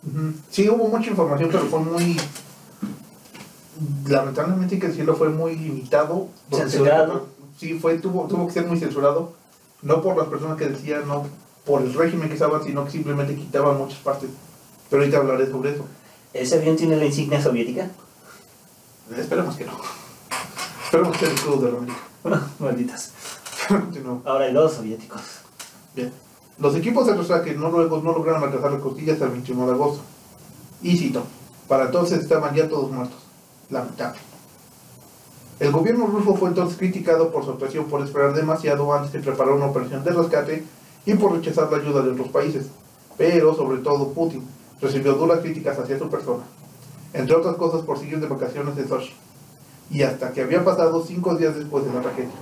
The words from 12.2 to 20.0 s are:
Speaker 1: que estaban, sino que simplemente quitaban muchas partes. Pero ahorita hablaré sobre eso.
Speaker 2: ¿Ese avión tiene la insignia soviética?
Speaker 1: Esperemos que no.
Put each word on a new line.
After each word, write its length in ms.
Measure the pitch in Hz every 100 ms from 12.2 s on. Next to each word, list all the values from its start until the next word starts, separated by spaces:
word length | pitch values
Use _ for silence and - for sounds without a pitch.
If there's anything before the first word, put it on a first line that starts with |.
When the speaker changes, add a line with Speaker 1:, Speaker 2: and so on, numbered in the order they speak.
| 156
Speaker 1:
que 60 | -
estaban, 280 | - -
sino 220 | - 143 143
que 60 |
simplemente 440 | 160 147 143 143 139
quitaban 420 | - 139 147 139
muchas 220 | 135 -
partes. 300 | - 139 131 - - - - - -
Pero 120 | 139
ahorita 160 | 139 143
hablaré 300 | 135 127 135
sobre 240 | 131 139
eso. 120 | 143 - - - - -
Speaker 2:
¿Ese 220 | - 127 165
avión 200 | 156 160
tiene 200 | 160 156
la 80 | 147
insignia 360 | 139 - 143
soviética? 480 | 143 120 117 127 - - - - - - - - - - - - - 117
Speaker 1:
Esperemos 380 | - - - -
que 100 | -
no. 80 | - - -